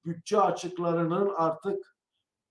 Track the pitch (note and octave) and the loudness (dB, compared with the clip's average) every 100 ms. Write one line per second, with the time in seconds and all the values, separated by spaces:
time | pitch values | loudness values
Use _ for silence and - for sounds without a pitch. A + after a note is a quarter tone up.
0 | E3 E3+ - G#3+ F#3 F3 F3 F3 F3 E3+ | -8 -8 0 2 4 2 -6 -4 0 2
1 | E3 F3+ G3+ F3+ D#3+ D#3+ G3 - - _ | 2 2 0 0 0 -2 -4 -6 -6 _
2 | _ _ _ _ _ | _ _ _ _ _